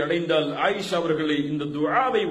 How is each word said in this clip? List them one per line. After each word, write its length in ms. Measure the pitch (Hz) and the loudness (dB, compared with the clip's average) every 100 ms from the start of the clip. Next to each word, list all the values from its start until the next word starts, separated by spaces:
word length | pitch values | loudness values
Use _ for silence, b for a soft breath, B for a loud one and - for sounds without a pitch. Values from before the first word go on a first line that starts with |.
| 147 | 0
அடைந்தால் 440 | 175 165 156 143 139 170 | 0 2 2 2 0 0
ஆயிஷா 300 | 208 - 175 | 0 -2 -2
அவர்களை 360 | 165 151 156 143 143 | 0 0 0 0 0
இந்த 140 | 147 147 147 | -2 -4 -2
துஆவை 460 | 151 226 254 226 185 | 0 2 2 0 0